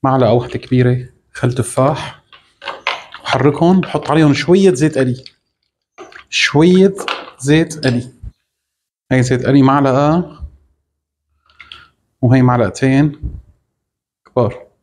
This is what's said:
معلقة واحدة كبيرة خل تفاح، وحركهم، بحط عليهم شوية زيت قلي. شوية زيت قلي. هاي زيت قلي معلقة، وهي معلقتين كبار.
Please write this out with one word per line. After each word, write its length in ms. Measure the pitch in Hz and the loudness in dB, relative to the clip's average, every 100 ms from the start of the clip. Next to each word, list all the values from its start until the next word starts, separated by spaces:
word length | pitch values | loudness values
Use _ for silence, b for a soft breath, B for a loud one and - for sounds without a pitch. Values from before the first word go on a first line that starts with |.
معلقة 300 | 139 131 120 | 0 2 2
واحدة 260 | 120 120 - | 0 -2 -12
كبيرة 500 | - 127 123 127 127 _ _ | -2 0 2 0 -6 _ _
خل 200 | - 123 | -4 -4
تفاح، 720 | 123 120 - 131 160 - - _ - _ _ - - - - - - | -2 -6 0 0 0 -8 -16 _ -20 _ _ -16 -10 -8 -10 -14 -18
وحركهم، 560 | - 131 131 143 170 190 | -6 0 0 2 2 2
بحط 300 | 170 151 - | 0 -6 -2
عليهم 240 | 151 151 | 2 2
شوية 400 | 135 - 180 190 | 2 2 2 4
زيت 240 | 135 151 147 | 2 0 0
قلي. 260 | 131 123 - _ _ _ _ _ _ _ - - - | -2 -4 -10 _ _ _ _ _ _ _ -20 -20 -10
شوية 680 | - - 139 165 185 196 196 - - - - | -4 0 2 4 6 4 0 -10 -10 -14 -12
زيت 480 | 131 156 160 - 131 | 0 2 0 -4 -2
قلي. 260 | 120 120 - - _ _ _ _ _ _ _ _ | -2 -6 -14 -20 _ _ _ _ _ _ _ _
هاي 100 | 131 | -2
زيت 240 | 127 127 123 | 0 -2 2
قلي 160 | 139 | 2
معلقة، 800 | 131 139 139 127 147 165 175 - - _ _ _ _ _ _ _ _ _ B B B B B B _ _ | 4 2 0 0 0 0 -4 -10 -20 _ _ _ _ _ _ _ _ _ B B B B B B _ _
وهي 200 | 127 131 | 2 4
معلقتين 920 | 127 120 104 - 135 135 151 143 - - - _ _ _ _ _ _ _ _ | 4 2 0 -2 0 2 0 -2 -12 -14 -20 _ _ _ _ _ _ _ _
كبار. 360 | - 123 - - _ | -2 -2 -4 -20 _